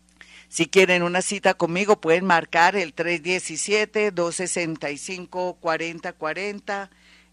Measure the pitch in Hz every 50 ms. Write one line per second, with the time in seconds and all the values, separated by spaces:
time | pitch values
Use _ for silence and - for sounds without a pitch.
0 | _ _ _ _ - - - - - _ - - 165 151 - 190 190 180 180 175
1 | 175 175 175 185 185 - 202 190 - 190 185 - 175 160 170 180 208 196 214 -
2 | - 160 165 180 190 190 175 165 165 - - 165 170 185 190 208 175 156 - -
3 | 165 170 175 165 147 175 185 180 - - 160 143 - - 202 214 214 208 - 220
4 | 208 208 185 175 170 170 165 - 185 165 - 185 175 160 160 147 160 143 147 139
5 | - - 190 180 180 - - 180 180 180 175 - - 165 160 160 165 165 170 170
6 | - 180 175 _ - 151 156 175 196 208 202 202 - - 202 196 196 190 _ _
7 | _ _ - _ _ _